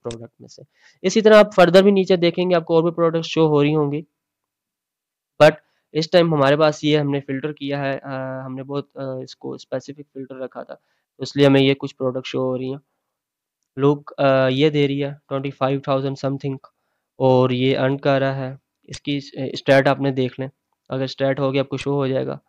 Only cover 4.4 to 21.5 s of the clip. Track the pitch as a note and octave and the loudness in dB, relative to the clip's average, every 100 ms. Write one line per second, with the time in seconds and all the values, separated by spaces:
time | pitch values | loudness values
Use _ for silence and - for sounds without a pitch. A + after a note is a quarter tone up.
4.4 | _ _ _ _ _ _ _ _ _ - | _ _ _ _ _ _ _ _ _ 4
5.4 | D3+ D#3 _ _ _ D3+ D#3+ F3+ E3+ D3+ | 4 4 _ _ _ -6 0 2 2 2
6.4 | C3+ D3 D#3 D3 D3+ D3+ C#3+ C#3 C#3 C3+ | 2 4 2 0 0 0 0 -4 -6 -8
7.4 | D3 D3 C#3 C#3+ C#3 C3+ C#3 C3 C3 C3 | -8 -10 -8 -6 -6 -6 -8 -10 -10 -10
8.4 | C3 C3 C3+ C#3+ C3+ - C3+ C3 C3 - | -12 -12 -8 -8 -8 -12 -10 -10 -14 -14
9.4 | C3+ C3+ - C3 - D3 C#3+ C3+ C3 C3 | -14 -14 -10 -10 -10 -18 -18 -18 -16 -14
10.4 | B2+ - C3 C#3 _ _ _ - C3+ C#3+ | -14 -14 -18 -18 _ _ _ -14 -6 2
11.4 | C#3 C3+ C3+ C3+ C#3 - C3 C3 - C3 | 4 6 4 0 -4 -6 -6 -6 -8 -6
12.4 | C3 B2+ C3 C#3+ _ _ _ _ _ _ | -4 -6 -8 -12 _ _ _ _ _ _
13.4 | _ _ _ C3 C#3 D3 - - C#3 C3+ | _ _ _ -2 0 0 -6 -2 0 2
14.4 | C3 C3 D#3 D3 C#3+ C#3 C#3+ C#3+ - C#3 | 2 2 2 2 0 -2 -6 -10 -10 -8
15.4 | C#3 - C3 C#3 C#3+ C3+ C3+ C3+ C3+ C#3 | -8 -4 -2 -2 -2 -2 -4 -6 -6 -6
16.4 | C#3+ C3+ - _ _ _ _ - C3 B2+ | -8 -10 -14 _ _ _ _ 0 4 4
17.4 | B2+ B2 C3 C3 C3+ C#3 D3 C#3 C3+ C3+ | 4 2 0 0 -2 -2 0 0 -2 -6
18.4 | C3 C#3 _ _ - - D3 C#3+ - - | -10 -12 _ _ -20 -14 -8 -8 -8 -10
19.4 | C3 - - C3+ C#3 C#3 C#3 C3 B2+ - | -10 -4 2 2 2 0 -2 -2 -4 -6
20.4 | C3 - _ _ - C3 C3 - C3+ C3+ | -12 -14 _ _ -10 -8 -8 -4 -4 -2
21.4 | C3+ | -2